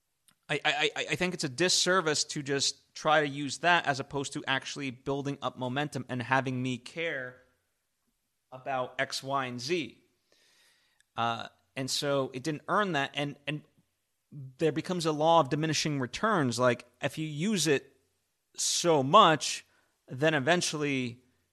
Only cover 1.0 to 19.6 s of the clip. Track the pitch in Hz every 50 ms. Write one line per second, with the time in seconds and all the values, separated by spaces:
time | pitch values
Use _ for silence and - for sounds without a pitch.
1 | 131 - 151 - 185 180 180 185 - 143 123 127 170 185 180 - - 180 180 190
2 | 170 156 147 - - - - 156 143 135 139 139 131 - - - _ _ _ -
3 | - 156 156 156 151 143 135 143 147 135 - - - 170 175 170 - - 139 123
4 | 135 - - 160 143 - - 147 - - 135 135 - - - 147 143 135 123 127
5 | _ 143 139 143 135 139 143 - - 127 - - 127 127 123 143 147 147 - 139
6 | 127 - 127 123 117 113 131 135 127 131 127 123 127 131 127 117 - - - 165
7 | 165 165 151 135 127 127 127 - _ _ _ _ _ _ _ _ _ _ _ _
8 | _ _ _ _ _ _ _ _ _ _ - 131 131 143 135 131 127 127 - -
9 | 135 131 - - - 135 139 139 131 127 123 123 117 131 175 175 139 - - _
10 | _ _ _ _ _ _ _ _ _ _ _ _ _ _ _ _ _ _ _ _
11 | _ _ _ - 113 117 117 113 101 - - _ _ _ _ 131 135 127 - -
12 | - 143 139 139 135 127 - - 123 165 151 143 - - 165 202 208 196 165 143
13 | 139 - - 139 147 147 139 - _ - 151 147 - _ _ _ _ _ _ _
14 | _ _ _ _ _ _ - 147 135 131 127 _ 165 156 139 160 151 - 180 180
15 | 156 165 156 143 151 165 165 165 156 127 151 147 156 160 151 - - 165 147 139
16 | 127 117 - - - 220 220 180 143 123 117 113 127 123 120 123 - - _ _
17 | - 143 - - 160 156 151 143 165 214 220 185 147 160 143 131 - - _ _
18 | _ _ _ _ _ _ _ _ _ _ _ - - - - - - 175 160 147
19 | 131 135 - - 202 170 160 143 - - - -